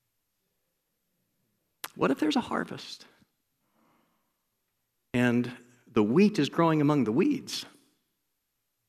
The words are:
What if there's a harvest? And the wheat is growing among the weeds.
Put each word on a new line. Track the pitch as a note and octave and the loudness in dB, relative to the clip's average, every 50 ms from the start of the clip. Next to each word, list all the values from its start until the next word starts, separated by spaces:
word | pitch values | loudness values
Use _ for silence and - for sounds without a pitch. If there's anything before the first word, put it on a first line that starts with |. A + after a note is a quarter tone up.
| _ _ _ _ _ _ _ _ _ _ _ _ _ _ _ _ _ _ _ _ _ _ _ _ _ _ _ _ _ _ _ _ _ _ _ _ - - - | _ _ _ _ _ _ _ _ _ _ _ _ _ _ _ _ _ _ _ _ _ _ _ _ _ _ _ _ _ _ _ _ _ _ _ _ -18 -18 -8
What | - - - | -4 -2 -2
if | C#4 - | 0 0
there's | D#4 D#4 D4 | -2 -2 0
a | C#4 A3 | -2 -4
harvest? | - - - F3+ - - - - - - - - - _ _ _ _ _ _ _ _ _ _ _ _ _ _ _ _ _ _ _ _ _ _ _ _ _ _ _ _ _ _ _ _ _ _ _ _ _ _ _ _ - | -4 -6 -6 -6 -8 -10 -14 -16 -16 -18 -20 -20 -20 _ _ _ _ _ _ _ _ _ _ _ _ _ _ _ _ _ _ _ _ _ _ _ _ _ _ _ _ _ _ _ _ _ _ _ _ _ _ _ _ 0
And | B2+ B2 B2 A#2 A#2+ B2 - - - - - _ _ _ - | 2 2 2 2 2 0 -2 -6 -14 -20 -20 _ _ _ -2
the | - A#2 G#2+ | 0 2 2
wheat | G#2 A#2+ E3 G#3 G#3 - - | 4 4 4 4 4 4 2
is | D3 C3 | -2 -2
growing | - - E3+ E3 D#3+ D#3 D3 | 0 0 2 2 2 2 2
among | C#3+ D3+ D3 B2 | 2 2 2 0
the | G#2 G#2+ | 0 0
weeds. | C3+ G3+ D4+ C#4+ - - - - - - - - _ _ _ _ _ _ _ _ _ _ _ _ _ _ _ _ _ _ _ _ _ _ | 0 0 0 -2 -4 -6 -10 -12 -14 -14 -16 -20 _ _ _ _ _ _ _ _ _ _ _ _ _ _ _ _ _ _ _ _ _ _